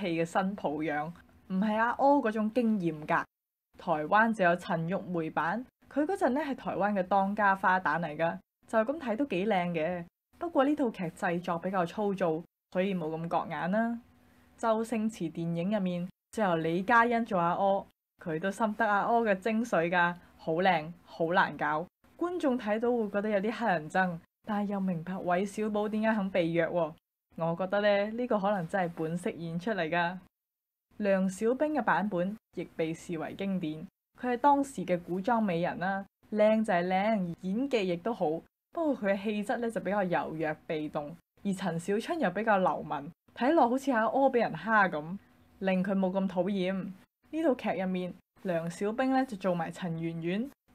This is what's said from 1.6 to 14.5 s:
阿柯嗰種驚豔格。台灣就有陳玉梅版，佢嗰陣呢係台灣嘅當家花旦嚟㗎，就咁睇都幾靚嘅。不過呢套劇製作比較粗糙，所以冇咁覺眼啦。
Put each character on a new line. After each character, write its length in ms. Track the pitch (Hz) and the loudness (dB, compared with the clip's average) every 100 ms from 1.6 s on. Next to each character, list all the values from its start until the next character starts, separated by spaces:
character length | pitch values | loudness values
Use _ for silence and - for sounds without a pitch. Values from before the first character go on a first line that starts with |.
| 214 214 | 0 2
阿 180 | 233 - | 0 2
柯 100 | 277 | 4
嗰 260 | 285 226 | 4 2
種 220 | 220 214 | 0 0
驚 100 | 220 226 214 | 0 2 2
豔 220 | 170 156 | 0 -2
格。 240 | 151 165 - _ _ _ _ - | 0 0 0 _ _ _ _ -10
台 280 | - 156 151 | -2 -2 2
灣 280 | 208 233 | 4 4
就 120 | 220 175 | 4 4
有 100 | 180 | 2
陳 340 | - 170 165 | 0 -2 -2
玉 60 | 190 | -4
梅 340 | 196 175 160 | -4 -4 -2
版， 380 | - 156 214 254 _ - | -2 -2 -2 -6 _ -8
佢 140 | - 302 | -2 0
嗰 60 | 392 | 2
陣 140 | 349 | 0
呢 120 | 254 | 0
係 140 | 302 254 | -2 -4
台 220 | 190 147 | -4 -2
灣 160 | 196 | 0
嘅 100 | 202 | 0
當 320 | 185 202 196 208 | 2 2 2 2
家 220 | 202 190 | 4 4
花 240 | 196 185 | 4 2
旦 200 | 170 160 | 2 0
嚟 160 | 165 151 | -2 -2
㗎， 220 | 165 185 - _ - | -2 -2 -10 _ -2
就 100 | 226 | 0
咁 220 | 220 311 | 0 0
睇 160 | 269 214 | -2 -2
都 80 | 285 | 0
幾 200 | 175 208 | 0 0
靚 220 | 190 175 | 0 0
嘅。 320 | 170 156 180 170 _ _ - | 0 -2 -4 -8 _ _ -10
不 100 | 349 | -2
過 160 | 320 262 | 2 2
呢 120 | 302 | 2
套 120 | 254 | -2
劇 120 | - 170 | -2 -6
製 360 | - 190 175 | -4 -2 -2
作 160 | 175 170 | -2 -4
比 100 | 180 | -2
較 160 | 196 170 | -2 -2
粗 300 | - 202 190 | -2 -2 0
糙， 260 | 180 160 - _ _ | 0 -2 -6 _ _
所 100 | 185 | -2
以 140 | 190 185 | -2 -2
冇 140 | 156 | -4
咁 340 | 160 170 175 - | -6 -2 -2 -2
覺 60 | |
眼 160 | 151 165 | -4 -2
啦。 260 | 208 233 233 - _ _ _ _ | 0 0 -4 -10 _ _ _ _